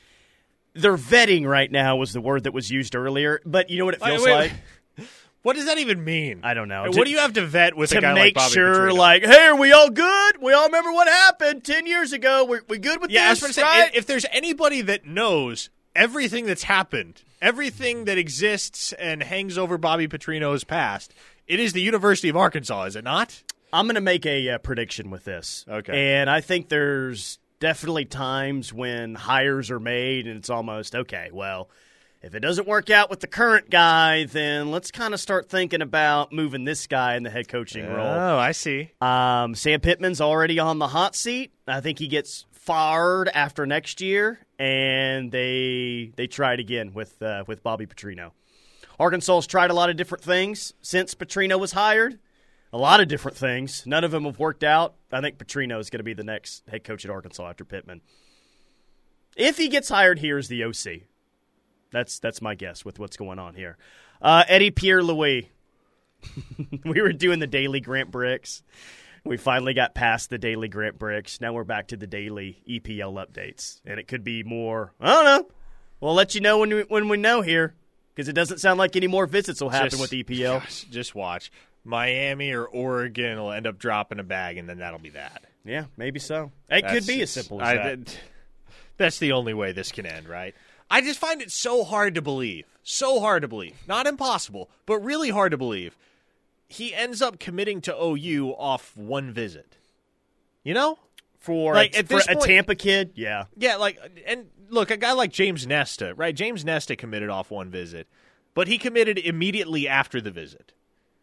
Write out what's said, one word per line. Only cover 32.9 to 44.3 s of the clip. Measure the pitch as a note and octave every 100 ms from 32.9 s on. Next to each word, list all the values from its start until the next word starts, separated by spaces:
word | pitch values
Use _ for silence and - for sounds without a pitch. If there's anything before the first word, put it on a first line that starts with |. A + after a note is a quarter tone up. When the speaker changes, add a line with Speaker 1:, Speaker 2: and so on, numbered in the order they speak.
Speaker 1:
out | G#3 G#3
with | G3
the | -
current | - A#3 A3 -
guy, | F3 E3+ D#3+ D#3+ D#3+
then | D3 D3+ D3 D3 D3
let's | E3 -
kinda | - A3+ G3+
start | - F#3+ -
thinking | F#3 F3+ E3+
about | D3 D#3+ D3+ D3 C#3+
moving | D#3 D#3 C3
this | C3 D3+ -
guy | C3+ B2 B2
in |
the | A#2+
head | A#2+ A2+
coaching | B2 A2+ A#2 G2
role." | G#2 A2
Speaker 2:
Oh, | E3 F3+ C#3
I | B2
see. | D#3+ D#3 C3+ D#3+ -
Speaker 1:
Um, | B2+ B2+ B2+ B2 A#2+ A2+
Sam | D#3 D3+
Pittman's | D#3+ F3 F#3 D#3
already | D3+ D#3 D#3+ E3
on | D#3+ D#3
the | C#3+
hot | D#3 F#3+ -
seat. | A#3 B3 C4 _ -
I | C3+
think | C#3 C#3+
he | D3+
gets | D3 C#3+ - -
fired | _ - D#3+ D#3 D#3+ F3 F#3 F#3+
after | D3 C#3+ - C#3
next | D3+ - -
year, | F#3+ G3+ G#3